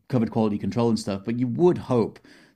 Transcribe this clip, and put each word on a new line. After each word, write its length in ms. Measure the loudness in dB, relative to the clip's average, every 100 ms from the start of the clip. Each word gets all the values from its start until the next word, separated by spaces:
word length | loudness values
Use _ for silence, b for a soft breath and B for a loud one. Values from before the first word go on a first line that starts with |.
| -4
covered 220 | 0 0
quality 260 | 0 0 -2
control 320 | -4 0 0
and 100 | 0
stuff, 220 | -2 -6
but 160 | -4 -2
you 100 | -2
would 280 | 2 2 2
hope 420 | 0 0 0 -4 b b b